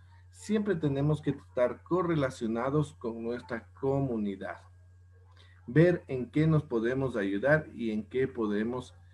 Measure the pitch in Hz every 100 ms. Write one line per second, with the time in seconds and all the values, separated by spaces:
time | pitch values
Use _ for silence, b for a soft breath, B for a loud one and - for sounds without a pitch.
0 | b b b - - 214 208 175 151 139
1 | 147 147 147 143 - - 123 120 - 175
2 | 170 160 131 - 113 113 131 151 143 -
3 | 120 113 117 120 - 113 - - 135 139
4 | 135 113 101 95 92 85 - - - -
5 | - - - b b b - 135 175 170
6 | - 131 123 147 160 156 - 117 117 131
7 | 135 117 98 101 131 156 156 - 117 107
8 | 104 127 131 123 107 104 113 123 - b
9 | b